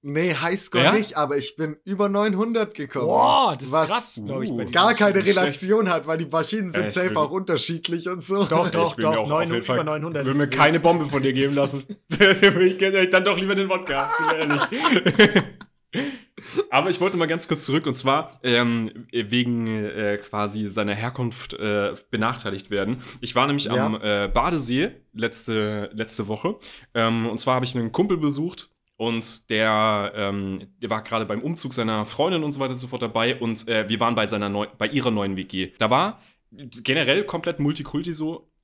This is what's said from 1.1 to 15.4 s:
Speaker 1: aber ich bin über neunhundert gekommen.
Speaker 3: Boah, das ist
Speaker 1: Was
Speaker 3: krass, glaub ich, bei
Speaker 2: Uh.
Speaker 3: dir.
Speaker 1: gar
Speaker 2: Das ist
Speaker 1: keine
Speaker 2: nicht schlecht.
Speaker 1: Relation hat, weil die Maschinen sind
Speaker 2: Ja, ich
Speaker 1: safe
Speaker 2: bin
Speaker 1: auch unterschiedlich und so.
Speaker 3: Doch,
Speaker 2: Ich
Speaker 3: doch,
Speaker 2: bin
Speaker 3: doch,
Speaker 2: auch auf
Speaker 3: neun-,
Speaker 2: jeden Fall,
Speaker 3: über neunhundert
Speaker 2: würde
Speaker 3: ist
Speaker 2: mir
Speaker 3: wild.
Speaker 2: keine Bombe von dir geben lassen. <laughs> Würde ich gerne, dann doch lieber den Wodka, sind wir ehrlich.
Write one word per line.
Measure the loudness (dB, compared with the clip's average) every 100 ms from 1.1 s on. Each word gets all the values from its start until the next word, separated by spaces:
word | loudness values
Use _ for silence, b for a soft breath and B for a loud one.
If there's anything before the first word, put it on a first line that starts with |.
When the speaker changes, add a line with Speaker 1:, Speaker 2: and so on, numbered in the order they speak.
| -2
Speaker 1:
aber | 0 -2
ich | -4 -6
bin | -8 -6
über | -8 -2 0
neunhundert | 2 2 0 0 -2 -2
gekommen. | -6 -8 -2 0
Speaker 3:
Boah, | 4 4 4 2 0
das | 0
ist |
Speaker 1:
Was | 0 2
Speaker 3:
krass, | 0 -2 -8 -8
glaub | -6
ich, | -4
bei | -4
Speaker 2:
Uh. | 0
Speaker 3:
dir. |
Speaker 1:
gar | 4
Speaker 2:
Das | 4
ist | 6
Speaker 1:
keine | 4 4
Speaker 2:
nicht | 2
schlecht. | 2
Speaker 1:
Relation | 2 0 0 2 2
hat, | 0 -2
weil | -4
die | 0
Maschinen | -2 0 -4 -2
sind | -2
Speaker 2:
Ja, | -2
ich |
Speaker 1:
safe | 0 0
Speaker 2:
bin | 0
Speaker 1:
auch | 0
unterschiedlich | -2 -2 0 0 -2 -4 -4 -4
und | -6
so. | -2 0 2
Speaker 3:
Doch, | 2 2
Speaker 2:
Ich |
Speaker 3:
doch, | 2 0 2
Speaker 2:
bin |
Speaker 3:
doch, | 0 2
Speaker 2:
auch |
auf | 0
Speaker 3:
neun-, | 0 0
Speaker 2:
jeden | -2 0
Fall, | -2
Speaker 3:
über |
neunhundert | 0 -4 -4 -4 0
Speaker 2:
würde |
Speaker 3:
ist | 0
Speaker 2:
mir | 0
Speaker 3:
wild. | 4
Speaker 2:
keine | 4 6
Bombe | 4 4 0
von | 0
dir | 0
geben | 2 0
lassen. | 2 0 -2 -10 -18
<laughs> | _
Würde | 4 6 8 6 6 4
ich | 4
gerne, | 2 4 6
dann | 6 4
doch | 2
lieber | 2 0
den | 2
Wodka, | 0 0 -2 0 0
sind | 0
wir | 0
ehrlich. | 2 0 0 0 2 2 2 6 6 6